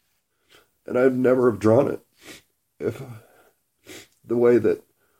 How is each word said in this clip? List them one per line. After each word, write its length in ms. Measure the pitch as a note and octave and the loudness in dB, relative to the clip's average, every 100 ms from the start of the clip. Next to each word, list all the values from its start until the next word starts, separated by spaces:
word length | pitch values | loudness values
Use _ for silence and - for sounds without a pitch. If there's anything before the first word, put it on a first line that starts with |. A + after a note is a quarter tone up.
| _ _ _ _ _ _ _ _ - | _ _ _ _ _ _ _ _ -8
And 120 | B2 | 0
I'd 160 | C3 | 0
never 360 | B2+ B2+ B2+ B2 | 0 0 2 2
have 100 | G2+ | 2
drawn 280 | G#2+ A2+ - | 2 2 0
it 120 | - _ _ - - _ _ _ - | -4 _ _ -20 -20 _ _ _ -10
if 220 | D#2+ - C3+ A2 _ _ _ _ _ _ - - - _ | -10 -8 -16 -20 _ _ _ _ _ _ -20 -20 -20 _
the 120 | - A#2 | -8 0
way 180 | A#2+ A#2+ | 2 2
that 260 | G#2 E2+ _ _ _ _ | 2 -4 _ _ _ _